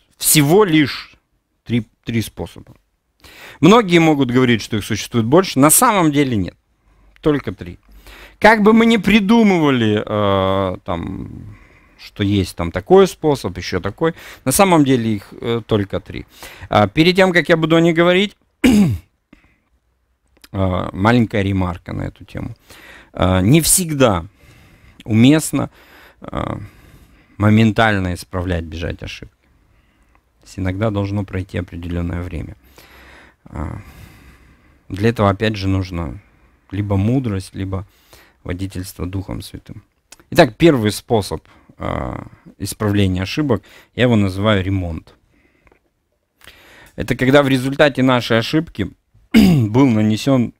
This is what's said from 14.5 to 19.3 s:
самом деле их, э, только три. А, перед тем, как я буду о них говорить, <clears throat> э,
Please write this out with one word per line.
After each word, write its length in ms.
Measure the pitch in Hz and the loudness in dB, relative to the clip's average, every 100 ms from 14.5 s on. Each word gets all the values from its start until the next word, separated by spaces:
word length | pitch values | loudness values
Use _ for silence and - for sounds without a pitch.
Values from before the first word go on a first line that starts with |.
самом 320 | - 196 165 | 0 2 4
деле 320 | 135 131 113 104 | 2 0 0 -4
их, 180 | - - | -8 -12
э, 200 | 120 117 110 | -8 -8 -2
только 340 | 110 101 92 | -2 -2 -8
три. 260 | - - - - - - - | -10 -14 -16 -20 -20 -20 -2
А, 180 | 101 104 | 2 2
перед 280 | - 165 185 | 2 2 4
тем, 160 | 185 | 2
как 180 | 175 165 | 2 2
я 80 | 165 | 2
буду 180 | 160 165 | 2 2
о 60 | |
них 140 | 170 165 | 4 2
говорить, 400 | 175 180 202 - _ | 2 2 -2 -6 _
<clears throat> 140 | _ | _
э, 260 | 254 214 180 90 - _ _ | 2 4 2 -2 -10 _ _